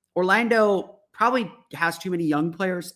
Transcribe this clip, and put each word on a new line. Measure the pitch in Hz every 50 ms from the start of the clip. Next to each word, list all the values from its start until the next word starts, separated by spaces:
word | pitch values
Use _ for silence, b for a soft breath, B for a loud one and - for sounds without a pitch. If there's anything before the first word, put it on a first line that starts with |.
| _ _ -
Orlando | 175 185 185 190 220 240 220 233 220 214 208 196 180 - - - _ _ _ _
probably | - 220 240 254 254 220 151 - - _ - -
has | 139 170 170 165
too | - - 185
many | 180 170 170
young | 151 151 147 160 170
players | 160 - 190 185 180 180 165 - -